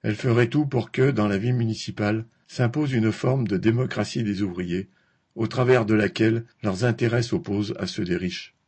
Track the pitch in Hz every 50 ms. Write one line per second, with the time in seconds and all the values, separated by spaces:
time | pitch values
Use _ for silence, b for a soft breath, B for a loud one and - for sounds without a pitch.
0 | - 107 104 104 - 131 117 120 123 117 - 147 151 139 135 120 104 - - -
1 | 131 139 135 110 104 104 101 98 104 123 127 123 117 113 110 107 - - 101 -
2 | 107 104 107 110 113 b b b b b - - 123 117 120 151 151 143 131 120
3 | 110 110 104 - - 131 127 135 120 98 101 90 92 110 113 120 127 - - 107
4 | 104 - - 135 120 104 101 92 104 95 87 90 90 87 87 92 98 - _ _
5 | _ _ _ _ _ _ _ - 110 110 - 135 123 120 131 123 113 101 110 107
6 | 104 95 - - 110 113 113 117 117 b b b - 104 92 92 120 123 110 -
7 | 120 113 117 123 117 - 110 90 - - 101 101 104 101 - - 101 90 - -
8 | 90 87 87 87 92 90 87 - - - _ _ _